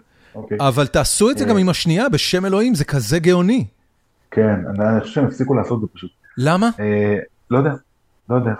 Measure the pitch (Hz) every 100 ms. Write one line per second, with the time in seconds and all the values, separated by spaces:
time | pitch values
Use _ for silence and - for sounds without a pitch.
0 | _ _ _ 110 107 104 139 127 139 165
1 | 127 - 214 277 240 202 185 160 170 165
2 | 269 156 - 185 190 190 247 180 - 143
3 | 107 170 170 180 180 254 110 - _ _
4 | _ _ _ - 107 101 - 101 107 110
5 | - 151 135 - 131 127 98 120 117 -
6 | 92 - _ - 135 180 233 226 - 104
7 | 104 104 - _ - 123 147 135 _ _
8 | _ _ - 123 113 107